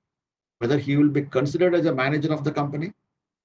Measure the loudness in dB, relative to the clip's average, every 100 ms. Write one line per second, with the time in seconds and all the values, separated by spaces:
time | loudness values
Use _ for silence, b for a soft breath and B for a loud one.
0 | _ _ _ _ _ _ -2 0 0 2
1 | 4 2 -2 -2 -2 2 2 2 2 0
2 | 0 0 -2 -2 -2 -4 -4 -4 -8 -12
3 | _ _ _ _